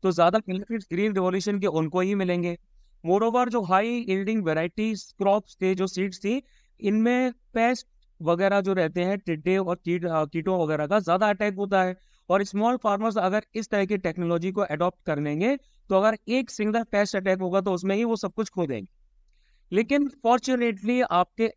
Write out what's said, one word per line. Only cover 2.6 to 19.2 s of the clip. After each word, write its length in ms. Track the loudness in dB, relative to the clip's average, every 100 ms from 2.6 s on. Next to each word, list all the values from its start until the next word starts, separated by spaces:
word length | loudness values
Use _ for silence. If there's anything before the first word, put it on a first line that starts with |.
| _ _ _ _
Moreover, 440 | 0 2 2 2 0
जो 120 | 0
हाई 440 | 2 2 2 -2 -2
यील्डिंग 340 | -2 0 0 0
वैरायटीज 580 | 0 -2 -2 -4 -4 -8 -2
क्रॉप्स 400 | 2 2 0 -4
थे, 140 | -2 0
जो 120 | -2
सीड्स 320 | -2 -6 -4
थी, 220 | -4 -4 -6 _ _ _
इनमें 520 | -2 2 2 2 0 -4 _
पेस्ट 340 | 0 0 0 -6 _ _ -6
वगैरह 420 | -2 0 2 2
जो 120 | 0
रहते 300 | 0 0 0
हैं, 140 | -2 -2
टिड्डे 400 | -4 -4 0 0
और 180 | 0 -4
कीट, 300 | -2 -2 -2
अ, 200 | -2 -2
कीटों 340 | -2 -2 0
वगैरह 280 | 0 -2 0
का 120 | 0
ज्यादा 300 | 2 2 2
अटैक 260 | 0 -2 -2
होता 280 | 0 2
है, 140 | 0 -2 _ _ 0
और 140 | 0
स्मॉल 340 | 0 0 0 0
फार्मर्स 400 | 0 0 0 0
अगर 280 | 0 0 -4 -8
इस 140 | -2
तरह 160 | -2 0
की 120 | -2
टेक्नोलॉजी 540 | -2 -2 0 0 0
को 100 | -2
अडॉप्ट 360 | -2 0 -2 -2 -4
कर 140 | -2
लेंगे 360 | -2 0 0 -2 -6 _ -2
तो 60 | 2
अगर 220 | 2 0 0
एक 200 | -2 -2
सिंगल 340 | -2 0 0
पेस्ट 320 | 0 0 0 0
अटैक 240 | 0 0
होगा 200 | 0 0
तो 120 | 0
उसमें 220 | 0 0 0
ही 80 |
वो 120 | 0 -2
सब 180 | -4
कुछ 160 | -6 -6
खो 160 | -4 -4
देंगे। 220 | -4 -8 _ _ _